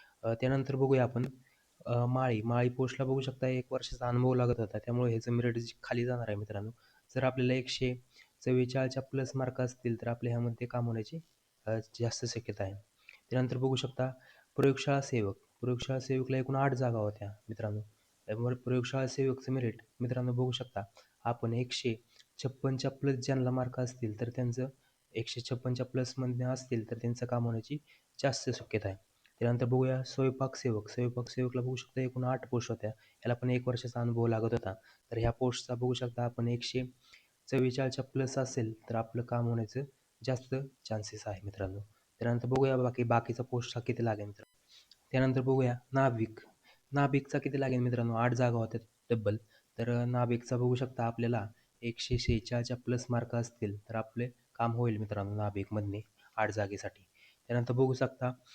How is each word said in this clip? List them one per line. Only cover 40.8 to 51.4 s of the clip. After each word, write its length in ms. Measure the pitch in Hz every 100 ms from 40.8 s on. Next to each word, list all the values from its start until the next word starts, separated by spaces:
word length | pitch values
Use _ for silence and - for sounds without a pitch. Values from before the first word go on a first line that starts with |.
| -
चान्सेस 420 | 110 101 107 -
आहे 140 | 95
मित्रांनो. 360 | 101 - 95 101 104 _ _ -
त्यानंतर 260 | 117 120 120
बघूया 320 | 131 135 131
बाकी, 260 | 123 120
बाकीचा 400 | 117 117 - 117
पोस्टचा 360 | 123 123 117 120
किती 260 | - 120 120
लागेल 200 | 104 101
मित्रांनो. 320 | 107 104 _ _ - - - _
त्यानंतर 300 | 131 131 131
बघूया 340 | 127 135 123 123 -
नाभिक. 480 | 135 135 113 110 - - _ _ _ _
नाभिकचा 480 | 139 139 139 139 143
किती 200 | 139 135
लागेल 200 | 135 127
मित्रांनो, 340 | 123 120 117 113
आठ 180 | 123
जागा 240 | 120 123 117
होत्या 220 | 110 120 - _ -
डबल. 280 | 117 104 107 - _ _ -
तर, 240 | 117 120
अ, 40 | 120
नाभिकचा 520 | 123 120 120 - 123
बघू 180 | 123 123
शकता 300 | 123 123 117
आपल्याला 420 | 117 117 120